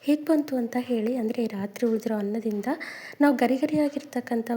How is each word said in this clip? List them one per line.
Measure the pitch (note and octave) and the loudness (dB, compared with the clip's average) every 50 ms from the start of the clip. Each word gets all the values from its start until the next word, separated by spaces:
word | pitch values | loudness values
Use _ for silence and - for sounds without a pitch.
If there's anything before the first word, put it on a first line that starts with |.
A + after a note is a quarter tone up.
ಹೇಗ್ | - - D4 D4+ - | 2 2 2 2 4
ಬಂತು | - E4 D4 D4 - C4+ | 2 2 2 2 0 0
ಅಂತ | B3+ A#3 A#3 - B3+ | -2 -2 0 -2 -4
ಹೇಳಿ. | B3 B3 B3 A3+ G#3+ A3 B3+ | -2 0 0 0 2 0 0
ಅಂದ್ರೆ | B3+ A3+ A3 A3+ - A#3 | 0 0 -2 0 0 -2
ರಾತ್ರಿ | A3 G#3+ G3 G3 G3+ - - B3 A#3 | -2 -2 -4 -6 -6 -4 -2 0 0
ಉಳಿದಿರೋ | A3+ G#3+ G#3+ A3 A3 | 0 0 0 -2 -2
ಅನ್ನದಿಂದ | G#3+ G3+ G3+ G#3 A3+ G#3 A3+ G#3 G#3 G3 A#3+ D4+ D#4+ - - - - - - - - | -2 -2 -2 -2 -2 -2 -2 -2 -2 -2 -2 -4 -4 -6 -12 -12 -14 -16 -16 0 4
ನಾವು | C#4+ D4 C#4+ | 4 4 6
ಗರಿ | A#3 B3+ A#3 C4 | 4 4 2 2
ಗರಿಯಾಗಿರ್ತಕ್ಕಂಥ | C4 D4+ D4+ D4+ D4+ D4+ C#4+ C#4+ C#4+ - - - B3 B3 - A#3+ A#3 A3+ A#3 A#3+ | 2 0 0 2 2 2 2 0 -4 -8 -6 -8 -8 -4 -2 -4 -4 -2 -2 -2